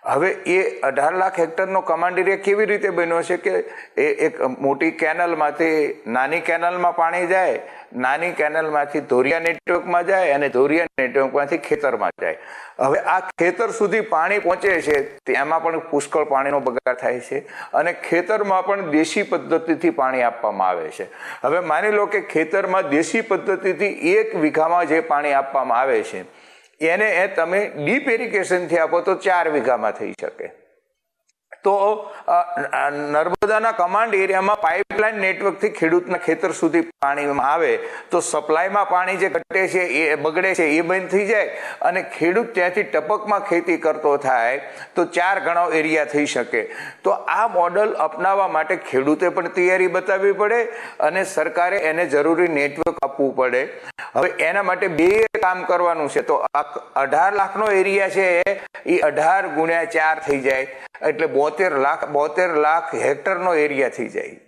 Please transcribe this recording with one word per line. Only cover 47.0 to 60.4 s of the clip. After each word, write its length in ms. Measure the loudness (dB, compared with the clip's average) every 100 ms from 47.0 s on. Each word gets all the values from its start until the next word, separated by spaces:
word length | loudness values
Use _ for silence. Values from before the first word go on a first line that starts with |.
તો 60 | -2
આ 380 | -2 0 0 0
મોડલ 440 | 2 0 2 0
અપનાવવા 560 | 0 -2 0 0 2 2
માટે 280 | 0 0 -2
ખેડૂતે 520 | -2 0 2 2 2
પણ 200 | 0 -4
તૈયારી 380 | 0 2 4 2
બતાવવી 460 | 0 0 2 2
પડે 320 | 2 2 2 0 -6 -14 -2
અને 240 | 0 0
સરકારે 520 | -2 -2 -2 0 0 2
એને 300 | 0 0 2
જરૂરી 420 | 2 2 4 2
નેટવર્ક 500 | 2 -2 0 -2 -2
આપવું 340 | -4 0 -2 2
પડે. 440 | 2 2 -2 -8 -16 -16 -6
હવે 140 | 0 0
એના 340 | 0 0 0
માટે 260 | 0 0 -2
બે 380 | 2 4 4 2 2
કામ 220 | 0 0
કરવાનું 440 | 0 2 2 0 -2
છે. 120 | -2
તો 140 | 0
આ 280 | 0 0 -2 -4 -8 -8 -2
અઢાર 360 | 0 4 2
લાખનો 340 | 2 -2 0 2
એરિયા 420 | 2 2 2 0
છે, 340 | 2 2 2 2 -2 -8 -12 0
એ 120 | 2
અઢાર 500 | 2 2 2 2 0
ગુણ્યા 360 | -2 0 0
ચાર 340 | 0 0 2 0
થઈ 220 | 0 0